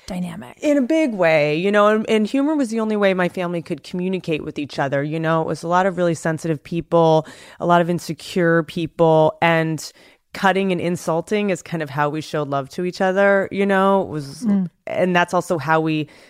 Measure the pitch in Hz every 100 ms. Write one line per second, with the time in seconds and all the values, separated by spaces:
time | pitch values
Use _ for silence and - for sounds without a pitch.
0 | - 185 180 170 247 - 302 285 240 320
1 | 311 208 170 160 151 156 196 208 208 214
2 | - 220 208 269 285 311 240 226 220 214
3 | 196 185 175 - 175 170 - 151 - 180
4 | 180 190 165 156 - 147 143 - 139 139
5 | 147 160 160 160 160 160 165 175 196 175
6 | 175 160 170 160 170 151 - 170 - 170
7 | 160 160 156 - - - 175 175 170 175
8 | - 156 - 190 170 165 156 180 160 -
9 | 165 156 156 - 170 165 160 156 - -
10 | - _ _ - 196 185 196 175 175 180
11 | - 160 165 214 208 175 - 165 147 139
12 | 147 151 - 156 143 139 135 - 180 -
13 | 190 190 202 196 190 190 196 190 196 196
14 | 127 151 139 151 240 202 180 _ - -
15 | 185 175 175 180 - 170 143 160 160 156
16 | 151 - -